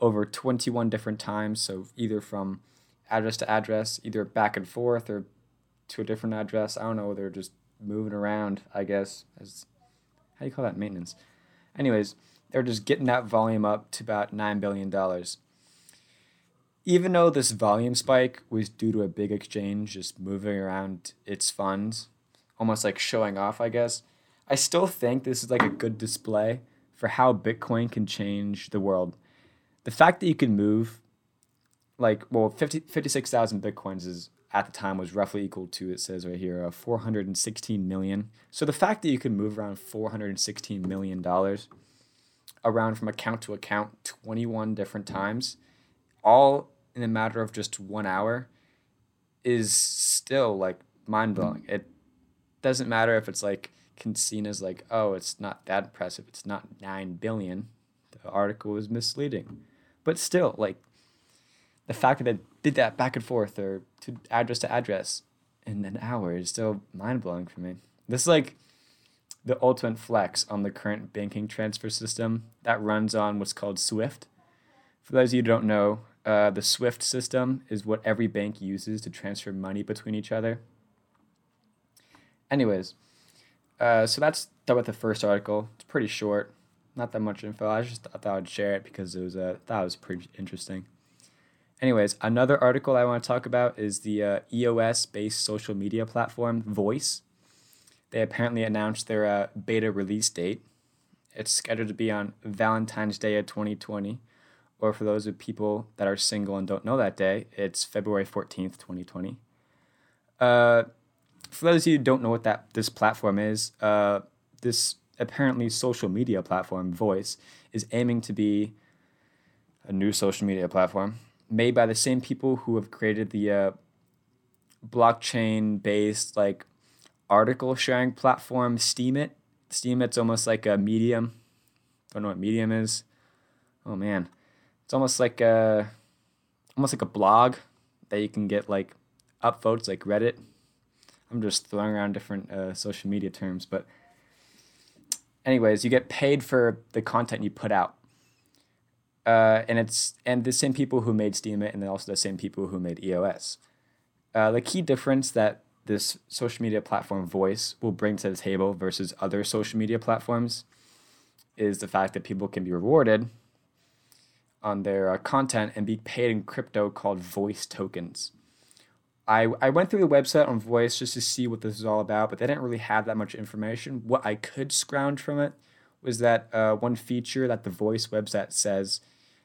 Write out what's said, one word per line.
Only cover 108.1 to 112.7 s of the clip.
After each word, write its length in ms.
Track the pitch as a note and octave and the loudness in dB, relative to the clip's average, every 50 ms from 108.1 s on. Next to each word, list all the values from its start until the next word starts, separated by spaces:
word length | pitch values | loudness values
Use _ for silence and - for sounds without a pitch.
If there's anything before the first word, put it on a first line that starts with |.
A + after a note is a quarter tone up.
| G#2 G2 G2 | 0 0 0
fourteenth, 520 | - - G#2 - - - - F#2 F#2+ - - | -2 -4 -8 -8 -8 -8 -8 -8 -8 -8 -12
twenty 260 | - - F#2 F2+ F2+ | -14 -12 -12 -12 -12
twenty. 340 | - - F2 F#2 G2 - - _ _ _ _ _ _ _ _ _ _ _ _ _ _ _ _ _ _ _ - | -12 -10 -10 -10 -10 -10 -12 _ _ _ _ _ _ _ _ _ _ _ _ _ _ _ _ _ _ _ 2
Uh, 440 | B2+ B2 B2 A#2+ A#2+ A#2+ A#2 A#2 A2+ - - _ _ _ _ _ _ _ _ _ - - | 4 6 8 8 8 8 8 6 6 2 -2 _ _ _ _ _ _ _ _ _ -20 -18
for 160 | - - - | -8 0 4
those 180 | E3+ E3+ E3 D#3+ | 6 6 6 6
of 40 | E3+ | 6
you 100 | D#3 C#3+ | 4 6
who 60 | B2 | 6
don't 180 | B2+ C3 C3 | 6 4 4
know 80 | B2 A2+ | 4 2
what 140 | A#2 A2+ - | 0 2 2
that, 300 | A2+ G#2 - - _ | 0 0 0 -2 _